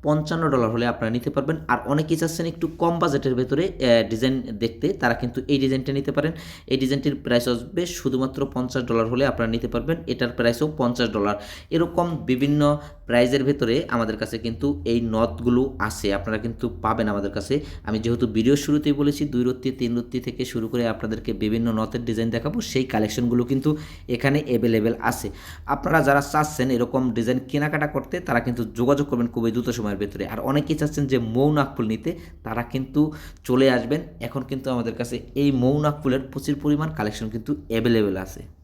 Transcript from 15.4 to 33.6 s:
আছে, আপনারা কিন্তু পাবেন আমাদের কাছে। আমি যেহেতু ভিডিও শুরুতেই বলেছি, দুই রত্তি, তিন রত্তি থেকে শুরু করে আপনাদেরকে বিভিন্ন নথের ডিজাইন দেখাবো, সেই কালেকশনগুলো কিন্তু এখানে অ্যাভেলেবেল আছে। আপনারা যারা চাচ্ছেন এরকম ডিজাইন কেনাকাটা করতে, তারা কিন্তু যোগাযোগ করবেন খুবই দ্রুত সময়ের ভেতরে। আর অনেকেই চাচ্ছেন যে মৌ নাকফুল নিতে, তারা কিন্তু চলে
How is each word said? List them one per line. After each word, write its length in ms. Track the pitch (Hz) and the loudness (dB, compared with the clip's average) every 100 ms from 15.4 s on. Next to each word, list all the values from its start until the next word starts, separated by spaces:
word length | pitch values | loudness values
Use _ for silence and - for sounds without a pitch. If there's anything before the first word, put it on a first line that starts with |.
| 123 120 135 - 104 | 2 2 2 -2 -4
আছে, 200 | - 101 98 | -2 -2 -2
আপনারা 200 | 104 107 | -2 -4
কিন্তু 220 | 113 113 120 87 | -4 -4 -6 -2
পাবেন 220 | 110 113 107 | -2 0 0
আমাদের 180 | 101 98 104 | 0 -2 -4
কাছে। 180 | 92 143 - - - | -2 -2 -2 -10 -4
আমি 100 | 110 | -2
যেহেতু 220 | 113 117 120 107 | 0 0 2 4
ভিডিও 180 | 113 139 | 4 4
শুরুতেই 300 | 143 151 147 143 | 4 2 2 2
বলেছি, 220 | 143 143 147 | 2 0 -2
দুই 100 | 123 123 | 0 0
রত্তি, 200 | 127 135 131 | 0 -4 -2
তিন 100 | 120 120 | -2 -2
রত্তি 200 | 120 127 123 | -2 -6 -6
থেকে 160 | - 127 | -6 -4
শুরু 140 | 120 113 | -4 -2
করে 120 | 123 113 | 0 0
আপনাদেরকে 220 | 110 113 107 - 98 | -2 -4 -4 -4 -2
বিভিন্ন 240 | 104 113 117 110 | 0 2 2 0
নথের 240 | 110 120 117 | -2 -2 -2
ডিজাইন 200 | 110 113 117 | 0 0 0
দেখাবো, 220 | 147 170 - | -2 -4 -2
সেই 140 | 131 131 | 0 0
কালেকশনগুলো 500 | 110 107 127 120 120 120 | 2 0 0 2 2 2
কিন্তু 200 | 135 151 151 - - - | 2 2 0 -6 -14 -6
এখানে 240 | 120 139 147 147 | 0 2 2 2
অ্যাভেলেবেল 460 | 117 117 113 110 120 117 | 2 4 4 2 0 -2
আছে। 180 | 113 101 - - - - | -2 -6 -10 -16 -14 -4
আপনারা 240 | 185 - 160 135 | -2 2 4 6
যারা 140 | 139 139 | 4 2
চাচ্ছেন 360 | 151 151 - 127 120 | 0 0 0 0 2
এরকম 260 | 120 135 127 113 | 2 2 0 0
ডিজাইন 220 | 113 131 131 | 0 0 0
কেনাকাটা 380 | 147 151 151 147 | -2 0 0 -2
করতে, 220 | 143 - 180 - | -2 -4 -6 0
তারা 140 | 117 120 | 0 0
কিন্তু 160 | 117 107 113 | -2 -4 0
যোগাযোগ 280 | 123 139 143 | 4 4 2
করবেন 180 | 120 120 | 0 0
খুবই 160 | 117 113 | 0 0
দ্রুত 140 | 113 117 117 | 0 -2 -2
সময়ের 220 | 107 98 | -4 -4
ভেতরে। 220 | 101 - 98 | -4 -4 -6
আর 60 | 107 117 | -4 0
অনেকেই 260 | 147 143 160 | 0 0 0
চাচ্ছেন 240 | 151 147 139 | 0 0 2
যে 60 | 131 113 | 2 2
মৌ 140 | 117 147 151 | 2 4 4
নাকফুল 280 | 131 - 107 | 0 -2 -2
নিতে, 180 | 110 160 - - - 110 | -2 -4 -8 -14 -14 -8
তারা 160 | 113 120 | -6 -4
কিন্তু 280 | 131 131 147 151 156 - - - | -4 -2 2 2 0 -16 -14 0
চলে 180 | 127 | 4